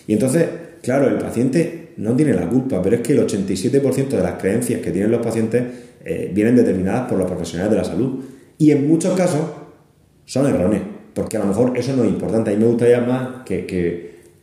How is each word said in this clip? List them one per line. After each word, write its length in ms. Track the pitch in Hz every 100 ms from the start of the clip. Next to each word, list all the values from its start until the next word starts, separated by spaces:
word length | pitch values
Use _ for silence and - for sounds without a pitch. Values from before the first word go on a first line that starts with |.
| -
Y 60 |
entonces, 320 | 107 127 165 - - - -
claro, 260 | 123 139 127
el 100 | 101
paciente 720 | - 113 123 165 165 - - -
no 160 | 104
tiene 200 | 131 151
la 140 | 92 85
culpa, 340 | 127 127 92
pero 140 | 95 120
es 60 |
que 100 | 135
el 80 | 135
ochenta 320 | - 104 95
y 40 | 92
siete 240 | 127 139
por 140 | 135
ciento 220 | - 131 92
de 60 |
las 120 | 87
creencias 460 | - 95 110 - 110
que 100 | -
tienen 200 | 87 107
los 140 | 117
pacientes, 380 | 117 110 110 123 123 - - -
eh, 260 | - 85 -
vienen 220 | 95 110
determinadas 540 | 123 98 95 95 120 123
por 100 | 95
los 80 | 92
profesionales 460 | 90 82 82 104
de 60 | 101
la 60 |
salud. 400 | 78 85 127 - - - - -
Y 120 | 151
en 160 | 135 143
muchos 300 | 160 185 185
casos 240 | 175 147 170 - - - _ _ _ _
son 220 | - 127 143
erróneas, 360 | 87 90 - - - -
porque 220 | 104 - 110
a 40 |
lo 60 | 101
mejor 260 | 98 123 127
eso 200 | 127 131
no 80 |
es 60 | 104
importante. 400 | 85 87 110 107
A 40 |
mí 60 | 104
me 60 | 117
gustaría 340 | 120 120 123
más 440 | 120 127 123 -
que, 220 | - 90 90
que, 540 | 92 87 85 - - - _